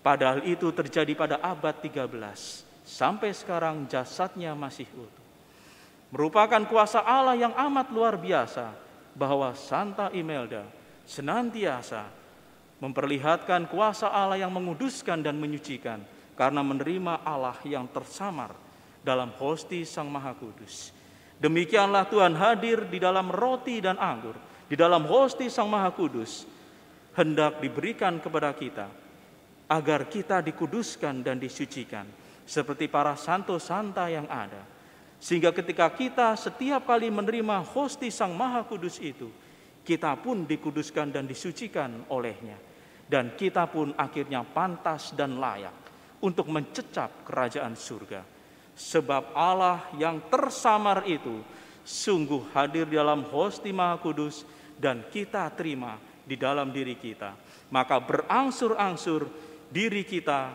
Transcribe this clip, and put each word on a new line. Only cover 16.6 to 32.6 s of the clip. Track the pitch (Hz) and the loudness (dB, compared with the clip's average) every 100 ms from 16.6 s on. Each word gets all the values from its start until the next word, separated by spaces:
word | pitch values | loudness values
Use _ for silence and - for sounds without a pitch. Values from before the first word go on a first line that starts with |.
| 139 | 0
menerima | 135 143 185 180 160 | 0 -2 -2 -2 -2
Allah | 156 147 127 120 | -2 -2 -4 -6
yang | 147 143 123 | -6 -6 -4
tersamar | 147 - - 196 156 113 - - - - - - | -8 -8 -8 -6 -6 -8 -12 -20 -20 -20 -6 0
dalam | 127 123 - | 0 0 -4
hosti | 139 160 - 180 160 | -2 -2 -4 -8 -6
Sang | - 147 | -8 -6
Maha | 143 135 120 | -6 -8 -10
Kudus. | 113 - 104 - - - - - - - | -14 -14 -16 -16 -16 -18 -20 -20 -20 0
Demikianlah | 156 165 175 220 196 196 190 | 4 4 4 6 6 4 4
Tuhan | 214 180 160 | 6 6 8
hadir | 208 220 233 226 190 | 4 4 2 0 0
di | 180 | 2
dalam | 180 190 185 | 2 4 0
roti | 185 247 254 262 226 | 0 2 0 -2 -2
dan | 190 185 | 0 0
anggur, | 190 120 113 110 - - - | -2 -2 -8 -12 -16 -20 -6
di | 147 | 6
dalam | 170 175 151 | 8 8 6
hosti | 233 269 - 247 | 6 6 2 -4
Sang | - 208 | 0 2
Maha | 214 185 180 | 2 2 0
Kudus, | 156 123 113 - - - - - - - - - | -2 -2 -6 -10 -16 -20 -20 -20 -20 -20 -8 0
hendak | 156 151 151 151 | 2 4 2 2
diberikan | 135 123 175 226 196 165 | -4 -4 -4 0 0 0
kepada | 170 160 147 | -2 0 -2
kita, | 135 127 110 101 - - - - - - - - | -2 -8 -8 -10 -12 -20 -20 -20 -20 -20 -20 0
agar | 160 147 147 135 | 2 4 2 0
kita | 208 185 190 | -6 0 0
dikuduskan | 160 - 160 214 226 - 151 131 | 0 -4 -4 -2 -4 -4 -4 -2
dan | 127 127 | -4 -4
disucikan, | 127 - 139 - 113 110 101 - - - - | -6 -8 -8 -8 -10 -12 -12 -18 -20 -20 -6
seperti | 156 | -4